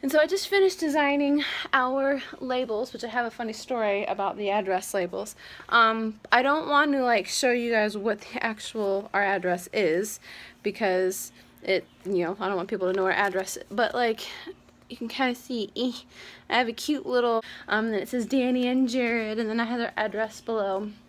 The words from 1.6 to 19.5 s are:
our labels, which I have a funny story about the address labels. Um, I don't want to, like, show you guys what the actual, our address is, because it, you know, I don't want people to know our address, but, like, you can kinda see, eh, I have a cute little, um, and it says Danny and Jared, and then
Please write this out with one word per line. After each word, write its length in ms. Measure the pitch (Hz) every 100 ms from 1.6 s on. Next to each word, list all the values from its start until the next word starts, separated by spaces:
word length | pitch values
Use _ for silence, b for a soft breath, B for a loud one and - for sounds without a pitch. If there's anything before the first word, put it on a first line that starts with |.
| B
our 480 | 269 254 269 269 277 B -
labels, 540 | 262 254 254 214 247
which 100 | 226
I 60 | 240
have 160 | 226 233
a 60 |
funny 200 | - 233
story 540 | 226 - 247 214 202 208
about 320 | 202 196 -
the 120 | 202
address 440 | 202 190 185 -
labels. 420 | 202 175 190 214 - B B B
Um, 540 | 233 226 226 220 214 -
I 100 | 240
don't 280 | 262 302 -
want 240 | 285 302
to, 100 | 277
like, 240 | 247 226 190
show 240 | - 262
you 200 | 240 233
guys 260 | 226 214 208
what 240 | 208 214
the 200 | - 254
actual, 680 | 226 214 - 226 202 196 208
our 80 | 196
address 460 | 202 196 180 180 180
is, 480 | - 185 165 214 - B B B B
because 680 | 208 196 208 185 185 190 - B B B
it, 220 | - 190 - - 180
you 180 | 196
know, 140 | 170 196
I 80 | 185
don't 80 | 196
want 140 | 180
people 200 | 214 185
to 80 | 190
know 80 | 190
our 60 |
address, 460 | 175 202 190 190 - -
but, 240 | 208 233
like, 280 | - 240 220 - B B 381 - _ -
you 60 | 240
can 140 | 233
kinda 260 | - 262 240
see, 340 | - 247 208 -
eh, 160 | 247 240 - B B B B
I 80 | 233
have 120 | 240
a 40 |
cute 320 | 233 - 294 -
little, 380 | 247 240 226 B B B
um, 200 | 214 226
and 80 | 208
it 120 | -
says 180 | 247 226
Danny 420 | 269 254 254 247
and 200 | 254 254
Jared, 500 | 247 240 233 220 220
and 120 |
then 100 | 220